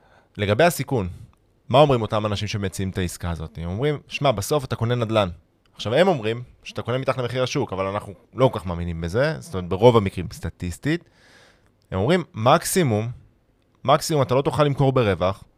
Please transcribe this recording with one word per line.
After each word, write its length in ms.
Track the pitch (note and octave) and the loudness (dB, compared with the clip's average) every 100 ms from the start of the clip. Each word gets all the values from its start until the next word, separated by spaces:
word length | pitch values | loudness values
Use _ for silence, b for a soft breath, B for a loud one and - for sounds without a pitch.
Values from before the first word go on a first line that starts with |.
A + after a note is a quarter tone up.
| b b b - | b b b -6
לגבי 260 | G2+ G#2+ | 0 4
הסיכון, 460 | E3+ - C3+ B2+ F2+ - - _ _ _ - | 4 2 -2 -2 -2 -6 -18 _ _ _ 2
מה 100 | B2 | 6
אומרים 220 | D3 B2+ | 6 6
אותם 240 | G#2 G#2+ G#2+ | 2 -2 -2
אנשים 220 | G2+ G#2+ | -2 -4
שמציעים 420 | G#2+ G2 - F#2+ | -4 -6 -4 -4
את 80 | F#2 | -2
העסקה 320 | F2 - F2 | -4 -4 -6
הזאת? 280 | D#2+ D#2+ - | -6 -8 -10
הם 80 | E2+ | -8
אומרים, 300 | G2 D3 D3 - | -4 -2 -4 -8
"שמע, 240 | - C#3+ | -2 0
בסוף 340 | G#2 - D3+ C3 | 0 0 -2 -2
אתה 100 | A#2 | -4
קונה 200 | A2+ B2 | -2 0
נדל"ן." 340 | A2 A2 F#2+ E2+ _ _ _ - | 0 2 0 -4 _ _ _ -10
עכשיו, 180 | G#2 | -2
הם 140 | C3 F#3+ | 2 4
אומרים 360 | D3+ G#2+ A#2+ B2 - | 2 -2 -4 -8 -18
שאתה 180 | - - | -14 -10
קונה 160 | G#2+ B2+ | -4 -2
מתחת 200 | C3 B2+ | -2 -2
למחיר 260 | A#2 C3 | -2 -2
השוק, 300 | B2+ D3 G#2+ | -2 -2 -4
אבל 120 | F#2+ F#2+ | -2 -4
אנחנו 280 | G2+ G2+ F#2+ _ | -4 -8 -18 _
לא 140 | - - | 0 0
כל 120 | G#2+ | 2
כך 60 | F2+ | -6
מאמינים 360 | E2+ F2 E2 | -6 -4 -6
בזה, 340 | E2 G#2 D3+ C#3+ | -4 0 -2 -2
זאת 140 | A#2+ F#2 | -8 -8
אומרת, 140 | F2 | -4
ברוב 280 | F#2 A#2+ A#2 | 4 6 6
המקרים 300 | - - E2 | 2 -4 -10
סטטיסטית. 760 | - F#2+ - F2 - C#3 E3+ _ b b b b b b _ _ | -8 -12 -8 -8 -6 -4 -4 _ b b b b b b _ _
הם 80 | F#2 | -4
אומרים, 240 | A2 F#3 - | 0 0 -2
"מקסימום, 760 | A2 A#2 E3 - F#3+ D3 G#2 A#2 - - _ _ _ _ _ | -2 2 2 2 0 2 0 -2 -10 -20 _ _ _ _ _
מקסימום 380 | - D3+ - D3+ | 0 0 2 0
אתה 120 | C3 B2+ | 2 2
לא 60 | |
תוכל 220 | D3 D3 | 0 2
למכור 280 | D3 C3+ C#3 | 2 4 2
ברווח, 520 | C3 A2 F2 F#2 G2 - | 4 2 2 0 -2 -12